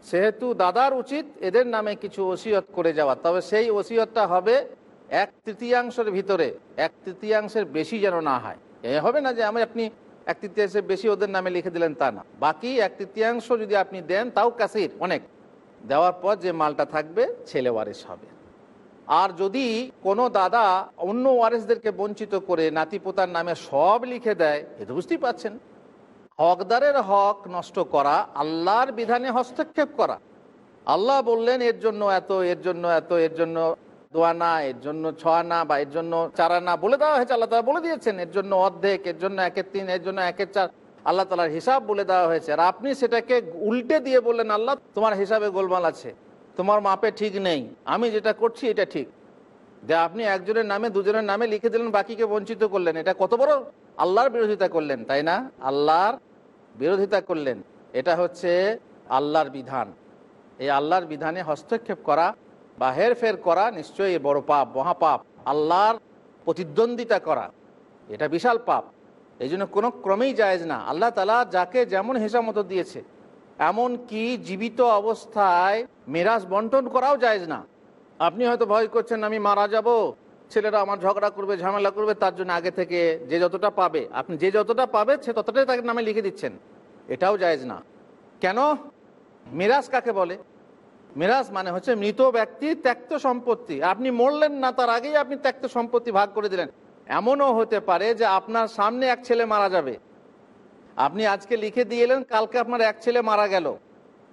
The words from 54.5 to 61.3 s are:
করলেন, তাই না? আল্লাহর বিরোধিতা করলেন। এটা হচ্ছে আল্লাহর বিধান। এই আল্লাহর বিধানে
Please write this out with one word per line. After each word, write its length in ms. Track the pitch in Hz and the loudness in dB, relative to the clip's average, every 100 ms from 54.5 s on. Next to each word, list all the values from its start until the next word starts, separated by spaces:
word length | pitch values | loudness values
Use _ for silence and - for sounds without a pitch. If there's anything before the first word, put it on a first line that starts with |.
| 208 185 | 2 0
করলেন, 360 | 165 147 131 | 0 -2 -4
তাই 180 | 110 139 | -2 0
না? 280 | 156 185 262 - | 0 -2 -4 -8
আল্লাহর 560 | 131 139 147 160 196 262 - _ _ _ _ | -4 0 4 4 2 0 -10 _ _ _ _
বিরোধিতা 460 | - 143 190 196 196 | -6 -2 0 0 0
করলেন। 420 | 185 165 139 107 - - - | -2 -4 -4 -6 -8 -20 -10
এটা 240 | 123 135 165 | -4 0 0
হচ্ছে 640 | 175 175 180 175 196 226 - - - | 0 -2 0 2 0 -2 -8 -20 -4
আল্লাহর 420 | 127 147 156 143 | -2 0 0 0
বিধান। 420 | 135 123 131 104 85 - - - - - - | -4 -8 -6 -6 -10 -20 -20 -20 -20 -20 -8
এই 120 | 135 | -2
আল্লাহর 340 | 139 147 180 | 0 2 0
বিধানে 380 | 170 151 156 | -2 -6 -6